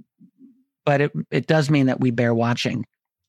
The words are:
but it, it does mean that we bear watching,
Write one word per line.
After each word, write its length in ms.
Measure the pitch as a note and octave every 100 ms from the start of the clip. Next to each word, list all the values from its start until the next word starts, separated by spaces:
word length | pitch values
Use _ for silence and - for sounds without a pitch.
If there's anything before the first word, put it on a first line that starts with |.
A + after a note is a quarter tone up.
| - _ - _ - _ _ _
but 160 | - C#3+
it, 120 | D3 D#3 -
it 160 | D3+ -
does 240 | D#3+ C#3+
mean 160 | D3+ C3
that 140 | B2
we 100 | B2+
bear 240 | A#2 A#2+
watching, 540 | A#2 A#2 B2 B2+ - - _ _ _